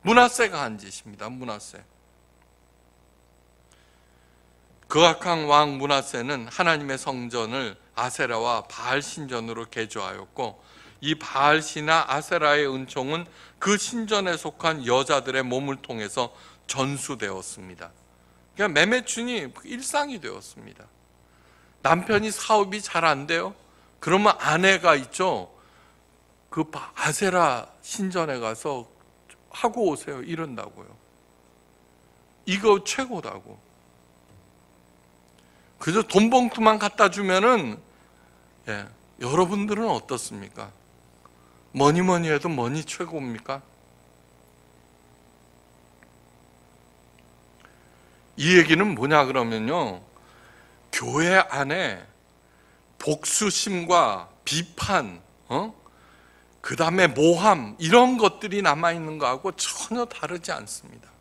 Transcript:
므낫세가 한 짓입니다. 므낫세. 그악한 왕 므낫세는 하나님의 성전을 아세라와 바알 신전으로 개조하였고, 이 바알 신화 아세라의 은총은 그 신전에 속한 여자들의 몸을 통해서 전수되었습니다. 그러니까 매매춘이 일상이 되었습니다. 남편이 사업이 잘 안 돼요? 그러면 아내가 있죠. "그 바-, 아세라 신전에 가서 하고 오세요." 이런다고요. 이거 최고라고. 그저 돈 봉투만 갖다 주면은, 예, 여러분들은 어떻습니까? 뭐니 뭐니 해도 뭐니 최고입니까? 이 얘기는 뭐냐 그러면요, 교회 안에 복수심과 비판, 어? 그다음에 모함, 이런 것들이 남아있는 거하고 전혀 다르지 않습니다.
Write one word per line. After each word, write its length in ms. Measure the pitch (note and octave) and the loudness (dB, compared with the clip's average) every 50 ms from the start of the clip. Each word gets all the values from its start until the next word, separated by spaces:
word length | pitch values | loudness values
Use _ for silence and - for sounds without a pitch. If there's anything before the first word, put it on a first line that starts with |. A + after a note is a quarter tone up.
| _ | _
므낫세가 580 | F3 A3+ B3 B3 A#3+ - - A#3 G3+ F3+ D#3 | 6 6 8 6 6 4 2 0 0 0 -4
한 160 | C#3 A#2 G#2+ | -6 -6 -6
짓입니다. 520 | G2+ G2 G2 - - _ A2+ G#2 G2 G#2 A2 | -10 -14 -16 -18 -18 _ -20 -16 -14 -12 -12
므낫세. 540 | B2 B2+ B2+ A#2+ G#2+ G#2 - - - F#2 - _ _ _ _ _ _ _ _ _ _ _ _ _ _ _ _ _ _ _ _ _ _ _ _ _ _ _ _ _ _ _ _ _ _ _ _ _ - _ _ _ _ _ _ _ _ _ _ _ _ _ _ _ _ _ _ _ _ _ _ | -12 -10 -10 -10 -10 -10 -12 -18 -20 -20 -20 _ _ _ _ _ _ _ _ _ _ _ _ _ _ _ _ _ _ _ _ _ _ _ _ _ _ _ _ _ _ _ _ _ _ _ _ _ -20 _ _ _ _ _ _ _ _ _ _ _ _ _ _ _ _ _ _ _ _ _ _
그악한 580 | _ - D3+ E3+ E3+ D#3+ - - F#3 E3+ D#3+ D3+ | _ 4 6 6 6 4 2 -2 -2 -2 -2 2
왕 320 | D3 D3 D3 D3+ D3 C#3 C3+ | 4 4 4 4 4 0 -4
므낫세는 680 | C#3 C#3+ C#3+ C#3 C3 - - B2+ A#2 C3+ D3 B2+ A2+ | -2 0 0 0 0 -4 -8 -8 -6 -6 -6 -8 -8
하나님의 500 | A2+ - - F3+ E3+ D#3+ D3 D3 C#3 C3+ C3 | -12 -4 -2 0 0 0 0 -2 -6 -8 -6
성전을 760 | - D3 C3+ B2+ A#2+ A#2 A#2 A#2+ A#2 A2 A#2+ C3+ C3 A2 F#2+ _ _ _ _ | -6 -8 -8 -8 -8 -8 -6 -6 -6 -4 -6 -6 -6 -8 -10 _ _ _ _
아세라와 680 | - A#2 B2+ - - D3 B2 A#2 A2+ A2+ A#2+ A#2+ A2+ - - | -6 -6 -6 -4 -4 -4 -2 -2 -2 0 0 -2 -2 -4 -8
바알 320 | - - - B2 C3 C#3+ | -14 -10 -4 -2 -2 -2
신전으로 640 | C#3 - - - D3+ C3+ B2+ A#2 A2+ A2+ A2+ A2+ A#2 | -2 -6 -12 -12 -10 -8 -6 -8 -6 -8 -10 -12 -12
개조하였고, 1000 | - - A#2+ A2 G#2 - A2 G2 F#2+ G2 G2 G2 - _ - B2+ A2 G2+ - _ _ - - - - - _ | -10 -8 -8 -8 -6 -6 -8 -8 -8 -8 -12 -14 -14 _ -8 -8 -8 -10 -14 _ _ -20 -20 -20 -20 -20 _
이 140 | - D3 D#3 | -6 -6 -6
바알 460 | D3+ - - - C3+ C#3 D3 D3+ D#3+ | -4 -6 -6 -2 2 4 4 4 4
신화 440 | D3+ - - D#3 D3+ D#3 D#3+ E3 D3 | 2 -4 -8 -6 0 2 2 2 2
아세라의 640 | - C3 D3 D#3 - F3+ E3+ D3+ D3 D3 D3 D3 C#3 C3 | 0 -2 -4 -2 -2 -2 2 2 4 4 4 2 0 -2
은총은 520 | C3 C3 B2+ - C#3+ B2+ C3+ D#3 E3 F3 - - - - - _ _ | -6 -8 -8 -8 -6 -4 -4 -4 -6 -6 -10 -18 -20 -20 -20 _ _
그 180 | - F#3+ G#3 | 0 0 0
신전에 600 | G3 - - - A#3 A3+ G3+ G#3+ G3+ G3 F#3 E3+ | 0 0 -6 -6 -6 -4 0 -2 0 0 -2 -4
속한 480 | D3+ - D#3+ - - - E3 D#3+ D3+ B2+ | -4 -6 -10 -10 -2 -2 -2 0 0 0
여자들의 580 | A#2 A#2+ C3 C3+ - D3+ C3+ B2 C3 B2+ C3+ C3 | 2 2 2 4 2 0 0 0 -2 -4 -4 -2
몸을 340 | B2 A#2+ C3 C#3 C#3 C#3 C3+ | -2 -2 -4 -4 -4 -8 -8
통해서 520 | - - B2+ A2+ G#2+ G2+ - C3+ B2 A#2 - - - - - _ _ | -10 -12 -10 -8 -8 -6 -4 -4 -6 -6 -6 -18 -20 -20 -20 _ _
전수되었습니다. 1200 | - - C#3 C3 C3+ C#3+ C3+ - - C#3+ A2+ A2 G2+ F#2+ F#2+ F#2+ - - - F#2+ F#2 F2+ E2+ F2 E2 _ _ _ _ _ _ _ _ _ _ _ _ _ | -10 -4 -2 -2 -2 -2 -6 -8 -8 -6 -6 -6 -6 -6 -8 -10 -12 -14 -16 -16 -18 -16 -18 -18 -20 _ _ _ _ _ _ _ _ _ _ _ _ _
그러니까 240 | - G3+ G#3 D3+ D3 | -4 -2 0 4 4
매매춘이 720 | E3 G3+ A#3+ B3+ A#3+ - - A3+ A#3 B3 B3 G#3 D3+ B2+ - - - | 4 4 2 -2 -2 -6 -8 -6 -6 -6 -6 -6 -6 -8 -14 -16 -16
일상이 560 | E2+ - A#3+ C4 - - D4 C#4+ D4 C4 G3 | -14 -14 -10 -10 -4 -4 -2 -4 -4 -6 -10
되었습니다. 640 | C#3+ A2 G2 F#2+ - - - - A2+ G#2 G2 _ G#2 - _ _ _ _ _ _ _ _ _ _ _ _ _ _ _ _ _ _ | -10 -12 -12 -12 -16 -20 -20 -20 -20 -20 -20 _ -20 -20 _ _ _ _ _ _ _ _ _ _ _ _ _ _ _ _ _ _
남편이 500 | - C3 D#3+ F3+ F3+ - G#3+ G3+ G#3+ A3 | 0 2 2 2 2 0 0 0 0 -2
사업이 500 | G3+ - - - A3 G#3+ G3+ F#3+ G3 G#3 | -6 -8 -2 2 2 2 2 0 -2 -10
잘 240 | G3+ - - F3 E3 | -10 -4 -2 0 2
안 220 | D#3+ D3 C3+ C#3+ | 2 0 0 -2
돼요? 260 | D3+ E3 E3 F3+ F#3+ G3+ _ _ _ _ _ _ _ _ _ | -4 -2 -2 -2 -6 -10 _ _ _ _ _ _ _ _ _
그러면 360 | - D#3+ E3+ G3 G#3 G#3 F3+ - | 0 2 2 4 6 4 2 2
아내가 560 | - C#3 D3+ E3 F#3 G3 G3 F3+ E3 F3 D#3 | 0 0 0 4 4 4 4 4 4 4 4
있죠. 560 | C#3+ B2+ A2+ - - F#3 F#3+ D3 G#2 F2+ - - _ _ _ _ _ _ _ _ _ _ _ _ _ _ _ _ _ _ _ | 4 2 -6 -6 -2 -2 -2 -2 -4 -6 -10 -18 _ _ _ _ _ _ _ _ _ _ _ _ _ _ _ _ _ _ _
"그 140 | - D#3+ D#3 | -6 -6 -6
바-, 260 | - - C#3+ - - - | -6 -8 -14 -14 -14 -10
아세라 720 | - - D3+ D3+ - G#3 F#3+ F3+ F#3 E3+ D3 B2+ A#2 - - - _ | -6 -4 -4 -2 0 0 2 4 4 4 4 2 -2 -6 -12 -20 _
신전에 580 | - - - - G3 F#3+ F3 F#3 E3 D3+ C3+ B2 | -16 -12 -8 -6 -6 -4 -2 -2 -2 -2 -4 -4
가서 480 | A#2 A2 A2+ A2+ - D#3 C#3 B2+ A#2 _ _ _ _ _ _ _ _ _ - _ _ _ | -4 -6 -6 -6 -6 -8 -8 -8 -10 _ _ _ _ _ _ _ _ _ -20 _ _ _
하고 380 | - - - A#3+ G#3+ B3 A3 F3 | -10 -4 -4 -2 0 0 0 0
오세요." 320 | D3 C3 - - C#3+ B2+ - | 0 -2 -8 -12 -12 -10 -8
이런다고요. 640 | - E3 D#3+ E3 D3 B2 G#2 G2+ - - - - - - _ _ _ _ _ _ _ _ _ _ _ _ _ _ _ _ _ _ _ _ _ _ _ _ _ _ _ _ _ _ | -8 -8 -8 -8 -10 -10 -12 -12 -14 -16 -20 -20 -20 -20 _ _ _ _ _ _ _ _ _ _ _ _ _ _ _ _ _ _ _ _ _ _ _ _ _ _ _ _ _ _
이거 380 | - F#3 G3+ G3+ A3 G3+ G3 G3+ | -4 -4 0 4 4 4 4 2
최고라고. 760 | - - - C4+ B3 A#3+ F3 - G2+ G2 G2+ - - G#2+ - _ _ _ _ _ _ _ _ _ _ _ _ _ _ - - _ _ _ _ _ _ _ _ _ _ _ _ _ _ _ _ _ _ _ _ _ _ _ _ _ _ _ | -4 -4 -4 -4 -4 -6 -8 -8 -10 -12 -14 -16 -20 -20 -20 _ _ _ _ _ _ _ _ _ _ _ _ _ _ -20 -20 _ _ _ _ _ _ _ _ _ _ _ _ _ _ _ _ _ _ _ _ _ _ _ _ _ _ _
그저 240 | _ - D#3 E3+ A3 | _ -4 0 2 0
돈 280 | A3 - - G3 G#3+ A#3 | 0 4 6 6 6 8
봉투만 500 | B3 B3+ B3 A3+ - - A3 A3 G#3+ G#3+ | 6 4 4 4 0 4 4 4 4 4
갖다 300 | G#3+ G#3 - - G#3+ G3 | 0 -2 2 4 4 4
주면은, 680 | F3 G3 G3+ F#3+ F#3 F#3 G3+ A#3+ B3+ A3 D#3 A#2 G#2 - - _ _ _ _ _ _ _ _ _ _ _ _ _ _ _ _ | 4 0 0 2 2 4 4 4 4 4 0 -4 -8 -12 -16 _ _ _ _ _ _ _ _ _ _ _ _ _ _ _ _
예, 200 | - G#2+ G#2 G2+ - - _ _ _ _ - | -10 -10 -10 -10 -14 -18 _ _ _ _ -8
여러분들은 680 | B2 A#2+ C#3 E3+ F#3 E3+ G3+ G3+ G3+ G#3 G#3 G#3 A3+ | -6 -2 2 2 2 2 0 -4 -2 -2 -2 -2 -2
어떻습니까? 840 | A3 D#3+ A2+ - - C3+ A#2 - - - G#2 G2 G2 - A2 G#2+ G#2 G#2 _ _ _ _ _ _ _ _ _ _ - _ _ _ _ _ - _ _ - | -2 -2 -4 -4 -6 -8 -8 -6 -10 -12 -14 -16 -16 -16 -16 -16 -16 -18 _ _ _ _ _ _ _ _ _ _ -20 _ _ _ _ _ -20 _ _ 0
뭐니 280 | - C3+ D3 D3+ F3 | 4 4 6 6 6
뭐니 280 | F#3 F#3 E3+ E3+ E3+ E3 | 4 4 2 2 2 0
해도 200 | D3+ C#3+ - F3 | 0 0 0 -2
뭐니 360 | D#3+ C3 A#2 A#2+ C#3 D#3+ D3+ | -4 -2 -2 -2 -4 -6 -6
최고입니까? 760 | - - - F3 E3+ E3 D#3 C3+ B2 A#2 G#2+ - - C3+ C#3 - _ _ _ _ _ _ _ _ _ _ _ _ _ _ _ _ _ _ _ _ _ _ _ _ _ _ _ _ A#1+ _ _ _ _ _ _ _ _ _ _ _ _ _ _ _ _ _ _ - _ _ B1 _ _ _ _ _ _ _ _ _ _ _ _ _ _ _ _ _ _ _ _ _ _ _ _ _ _ _ _ _ - _ _ _ _ _ _ _ _ _ _ _ _ _ | -8 -10 -10 -10 -8 -8 -8 -8 -8 -10 -10 -10 -10 -10 -10 -12 _ _ _ _ _ _ _ _ _ _ _ _ _ _ _ _ _ _ _ _ _ _ _ _ _ _ _ _ _ _ _ _ _ _ _ _ _ _ _ _ _ _ _ _ _ _ _ -20 _ _ _ _ _ _ _ _ _ _ _ _ _ _ _ _ _ _ _ _ _ _ _ _ _ _ _ _ _ _ _ _ -20 _ _ _ _ _ _ _ _ _ _ _ _ _
이 200 | - C#3 E3 F#3 | -2 2 8 8
얘기는 380 | F3+ E3 D3+ D#3+ E3 G3+ G#3 F3 | 8 8 8 6 4 4 0 0
뭐냐 300 | A#2+ A#2+ C#3+ D#3 D3+ C#3 | -2 0 4 6 4 4
그러면요, 760 | B2+ C3 C3 A#2+ A#2 A2+ A2 A2 A#2+ D#3 F3 D3 A2 F#2 F2+ G2+ - _ - _ - - - - - - - - _ _ _ _ _ | 4 2 -2 0 0 -2 -4 -4 -2 -2 -2 -2 -4 -6 -10 -14 -20 _ -20 _ -20 -20 -20 -20 -20 -20 -20 -20 _ _ _ _ _
교회 440 | - - A#2+ A#2+ B2+ D3 E3 F3 F#3+ | -8 -8 -6 -2 0 2 2 4 6
안에 720 | F#3+ F3+ - - C#3 C#3+ C3+ D3+ F#3 F3+ C3 G2+ F2+ F#2 - _ _ _ _ _ _ _ _ _ _ _ _ _ _ _ _ _ | 4 4 2 0 -4 -2 -2 -2 -2 -4 -4 -6 -8 -14 -20 _ _ _ _ _ _ _ _ _ _ _ _ _ _ _ _ _
복수심과 1300 | _ - - D#3 - - - - - A3 G3+ - - - G#3+ G3 F3+ E3+ E3 F3+ E3+ D3+ A2+ G2+ F#2 E2+ - - _ _ | _ -2 -2 -2 -2 -2 -4 -2 0 0 0 0 -2 -2 -2 -4 -4 0 2 4 4 4 4 2 -4 -8 -14 -20 _ _
비판, 800 | - C#3+ D#3+ F3 - - - - - G3+ F3 C3 G2+ F2 E2+ - _ _ _ _ | -4 -4 -4 -4 -6 -8 -8 -4 0 0 -2 -2 -4 -12 -16 -20 _ _ _ _
어? 260 | _ A#2 C#3+ G3 A3+ G#3+ - _ - _ _ - - - _ _ _ _ _ _ _ _ _ | _ -6 -6 -6 -6 -12 -18 _ -20 _ _ -20 -20 -20 _ _ _ _ _ _ _ _ _
그다음에 460 | - - - - E3 D#3+ E3+ F#3+ F#3 | -10 -8 -2 0 0 0 4 4 4
모함, 680 | D#3+ A#2+ C3 D3+ E3 E3+ E3 F#3+ G#3+ G3 D#3 A#2 G#2 G#2+ | 4 4 4 4 4 6 6 6 4 4 4 0 -10 -10
이런 400 | - E3 D#3+ F3+ A#3+ B3 B3+ B3+ | -6 0 6 8 8 8 8 4
것들이 440 | A#3+ A3 F#3+ - - - G#3+ F#3 G3+ | 4 2 2 2 0 -8 -4 -4 0
남아있는 580 | G3 E3 C#3+ D3+ E3+ E3+ E3 E3+ D#3+ D#3 D#3 D#3 | 2 2 2 2 0 -2 -2 -2 -6 -8 -6 -4
거하고 320 | C#3+ B2 B2+ C3+ - F#3+ | -2 -2 -2 -2 -6 -8
전혀 540 | F3+ - - - - - - - A3 B3 A#3+ | -6 -6 -6 -6 -6 -8 -8 -6 -4 -6 -6
다르지 460 | A#3+ - - - D3+ F3 F3 E3 - | -6 -8 -10 -8 -8 -8 -10 -8 -10
않습니다. 580 | F3 - G#2+ G#2 - - - - - A#1 - - _ _ | -10 -10 -10 -12 -14 -16 -16 -20 -20 -20 -20 -20 _ _